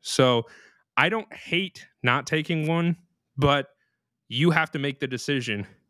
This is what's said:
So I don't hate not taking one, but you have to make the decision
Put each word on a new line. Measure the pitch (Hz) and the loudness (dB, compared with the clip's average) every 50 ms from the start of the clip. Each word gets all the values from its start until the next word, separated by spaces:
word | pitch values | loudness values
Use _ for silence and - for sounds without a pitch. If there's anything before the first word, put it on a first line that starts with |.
So | _ - - - 135 127 123 117 113 - - - - - _ _ _ _ _ | _ -6 0 2 4 4 4 0 -2 -4 -14 -20 -20 -20 _ _ _ _ _
I | - 135 170 | 0 2 2
don't | 208 226 214 _ - | 0 -4 -6 _ -16
hate | - - - - 170 190 190 _ - - _ _ _ - | -20 -10 -4 -4 -4 -4 -4 _ -16 -20 _ _ _ 0
not | 120 123 139 139 - | 2 2 2 0 -2
taking | - 151 151 - 170 160 151 156 | -2 -4 -2 -2 -2 -2 0 0
one, | 165 165 170 170 170 - _ _ _ _ _ _ _ | 0 0 0 0 -2 -4 _ _ _ _ _ _ _
but | - 139 143 143 143 139 - _ _ _ _ _ _ _ _ _ _ _ _ | 0 2 4 4 2 0 -6 _ _ _ _ _ _ _ _ _ _ _ _
you | 113 123 147 175 | -2 2 2 4
have | 156 165 160 151 | 4 4 0 0
to | - 151 | -2 -4
make | 139 143 139 _ | -4 -4 -4 _
the | 143 131 | -6 -6
decision | 127 120 - - 143 135 120 117 107 101 101 - - _ _ _ | -6 -6 -4 -2 -2 -2 -2 -4 -6 -6 -6 -10 -12 _ _ _